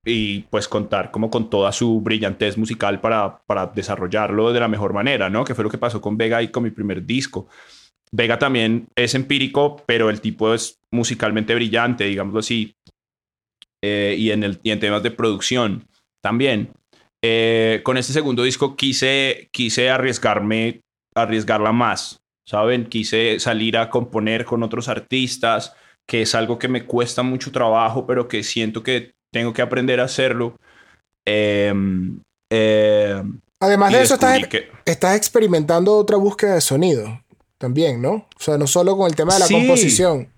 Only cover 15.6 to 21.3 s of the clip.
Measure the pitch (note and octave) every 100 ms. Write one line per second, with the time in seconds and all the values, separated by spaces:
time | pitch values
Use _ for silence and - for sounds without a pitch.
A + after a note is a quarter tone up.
15.6 | A2 F2+ - _ _ _ G2 A#2 C#3 A2
16.6 | F#2 - _ _ _ _ A#2 A2+ A#2 A2+
17.6 | A2+ A2 - B2+ B2 C#3+ D3 A#2+ B2 -
18.6 | C#3 C#3 C#3 C3 C3 C3+ C3+ - - -
19.6 | A#2+ B2 B2+ C3 C3 B2 A#2 G#2 G#2 A2
20.6 | A2+ A#2 _ _ _ - A2+